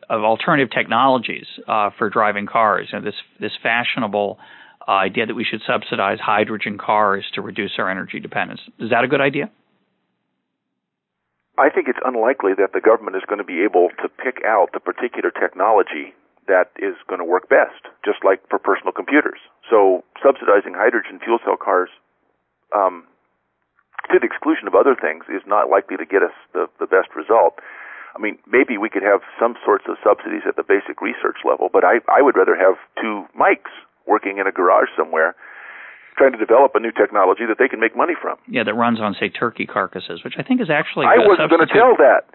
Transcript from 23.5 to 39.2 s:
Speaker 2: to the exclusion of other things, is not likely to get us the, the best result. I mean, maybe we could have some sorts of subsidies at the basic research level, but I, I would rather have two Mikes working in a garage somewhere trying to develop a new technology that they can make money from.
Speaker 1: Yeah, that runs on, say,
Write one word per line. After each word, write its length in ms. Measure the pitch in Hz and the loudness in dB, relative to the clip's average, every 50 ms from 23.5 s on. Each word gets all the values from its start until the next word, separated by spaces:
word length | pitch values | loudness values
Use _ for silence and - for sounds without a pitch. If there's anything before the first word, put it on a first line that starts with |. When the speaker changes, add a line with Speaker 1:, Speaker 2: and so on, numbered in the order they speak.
| _ _ _ _ _ _ _ _ _ - - - | _ _ _ _ _ _ _ _ _ -14 -4 0
Speaker 2:
to 80 | 185 185 | 0 2
the 80 | - | 2
exclusion 400 | - - - - 151 156 - 110 | 0 -6 -4 -4 -2 -2 -2 0
of 80 | 95 92 | 2 4
other 200 | 95 123 139 - - | 4 4 4 2 0
things, 260 | 90 80 78 - - - | -2 -6 -6 -6 -10 -10
is 100 | - 95 - | -10 -8 -4
not 240 | 98 101 104 - 64 | -2 0 0 2 2
likely 260 | 95 101 - - 95 | 2 0 0 -2 -8
to 80 | - - | -10 -6
get 180 | - 95 98 | 0 0 0
us 120 | 90 85 - - - _ | 0 0 -4 -8 -16 _
the, 140 | - 87 85 - _ - | -6 -6 -6 -6 _ -8
the 60 | 82 - | -4 0
best 240 | 92 95 - - - | 0 0 0 -2 -6
result. 380 | - 80 - 110 113 87 82 - - - - - - - - - - - - - | -8 -2 2 2 4 4 2 0 -4 -20 -20 -20 -20 -20 -20 -20 -20 -20 -20 -14
I 40 | 98 | -10
mean, 160 | 107 104 - _ _ | -8 -8 -8 _ _
maybe 300 | 98 113 131 139 - 117 | 0 0 0 2 0 -2
we 140 | 98 107 101 | -6 -6 -4
could 120 | - 98 | -4 -2
have 200 | 98 104 101 92 - - - - | 0 2 0 0 0 -6 -6 -2
some 140 | 113 120 113 - - | -2 -2 -4 -4 -2
sorts 200 | 110 104 - - - | 0 0 0 -2 -6
of 80 | 95 - - | -6 -2 2
subsidies 380 | - - - - - 90 90 87 | 2 2 0 -2 -8 -8 -6 -4
at 100 | 92 - | -4 -4
the 60 | - - | -4 0
basic 340 | - 98 98 - - 69 - | 0 0 0 0 -4 -10 -8
research 380 | 95 107 - - - - - - - | -8 -8 -6 -4 -4 -4 -4 -2 0
level, 240 | 64 65 - - - | 0 0 0 0 0
but 120 | - 95 - | 2 2 4
I, 180 | - - 120 - - | 4 2 2 2 2
I 100 | - 120 | 2 4
would 160 | 143 127 - | 4 4 4
rather 180 | 92 95 95 87 85 | 2 2 2 2 4
have 180 | 92 95 90 - - _ - - | 4 2 2 2 -4 _ -10 -8
two 240 | - 110 104 101 87 - - | -6 -6 -6 -8 -12 -10 -4
Mikes 360 | - 151 190 - - - - - - - _ _ _ - | 0 0 0 0 -2 -6 -18 -20 -20 -20 _ _ _ -4
working 300 | - 104 107 - 98 98 101 | -2 -2 -2 -2 -4 -4 -4
in 80 | 95 | -4
a 60 | 95 | -2
garage 380 | 87 - 87 90 101 - - - - - | 0 0 2 4 4 4 2 0 -2 -4
somewhere 360 | 78 82 80 80 78 87 - _ - - - - - - - - - - - - - - - | -4 -2 0 0 0 0 -2 _ -18 -20 -20 -20 -20 -20 -20 -20 -20 -20 -20 -20 -20 -8 0
trying 140 | - 135 131 | 2 2 4
to 80 | 123 110 | 2 2
develop 320 | 104 - 110 131 139 131 - | 0 4 6 6 6 4 2
a 20 | 107 | 0
new 140 | 113 113 | -2 -2
technology 500 | - - 104 - 107 104 95 92 98 104 117 110 | 0 0 0 2 2 2 4 2 2 0 0 -2
that 80 | 107 - | 0 0
they 80 | - | 0
can 140 | 131 - 110 | 0 0 0
make 160 | 113 110 - | -2 -2 0
money 160 | 123 147 170 160 - | 0 -2 -2 -2 -4
from. 160 | - 113 120 - _ | -6 -10 -10 -10 _
Speaker 1:
Yeah, 160 | 247 214 127 | -8 -4 -4
that 120 | 107 113 104 | -2 -2 -2
runs 260 | 120 117 120 117 110 | 0 0 0 0 -2
on, 160 | 107 104 95 | -2 -4 -4
say, 100 | - | -4